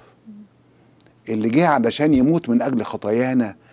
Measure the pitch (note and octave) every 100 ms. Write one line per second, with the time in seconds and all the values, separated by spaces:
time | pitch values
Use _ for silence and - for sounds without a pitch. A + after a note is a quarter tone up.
0 | - _ A3 G#3 - _ _ _ _ _
1 | _ _ - A2 A2+ C3+ E3+ C#3 A#2 B2
2 | D#3 C3+ C3+ E3 A#2+ A#2+ C#3 A#2+ G#2 G#2+
3 | G#2 A2+ C3 B2+ A2 - _